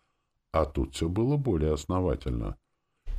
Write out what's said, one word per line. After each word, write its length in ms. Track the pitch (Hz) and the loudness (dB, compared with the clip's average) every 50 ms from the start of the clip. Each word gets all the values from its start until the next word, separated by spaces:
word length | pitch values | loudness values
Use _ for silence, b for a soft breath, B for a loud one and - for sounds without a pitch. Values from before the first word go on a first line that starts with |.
| _ _ _ _ _ _ _ _ _ _ - | _ _ _ _ _ _ _ _ _ _ 0
А 140 | 80 80 | 2 2
тут 280 | 76 - - 67 67 - | 2 0 -2 -4 -4 -2
все 140 | - 82 82 | -2 -2 0
было 280 | 90 101 113 131 147 | 0 2 2 2 2
более 360 | 147 139 127 101 82 76 78 78 | 2 2 2 2 2 2 2 2
основательно. 840 | - - - 90 92 92 90 65 - - 67 62 58 55 50 50 - _ _ _ _ _ _ _ _ _ - - | 0 -2 -2 0 0 2 2 0 -2 -2 -4 -4 -4 -4 -6 -8 -10 _ _ _ _ _ _ _ _ _ -6 -4